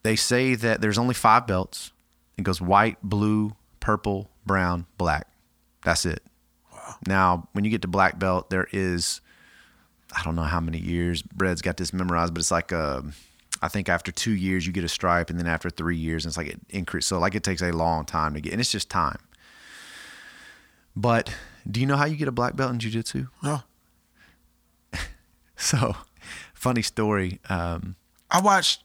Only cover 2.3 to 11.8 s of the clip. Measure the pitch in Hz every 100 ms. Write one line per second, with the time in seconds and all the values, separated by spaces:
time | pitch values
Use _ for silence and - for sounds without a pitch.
2.3 | - 98 90 90 101 110 110 98 101 104
3.3 | 107 107 107 _ _ - 107 - 98 98
4.3 | _ 98 95 90 87 85 _ 87 76 -
5.3 | _ _ _ _ _ - 82 90 78 _
6.3 | _ _ _ _ - - - - 95 92
7.3 | 87 82 101 104 107 92 95 92 82 95
8.3 | 92 - 95 92 98 92 87 85 - _
9.3 | _ - - - _ _ _ _ - 82
10.3 | 82 78 87 82 82 87 85 87 85 -
11.3 | - 95 85 92 87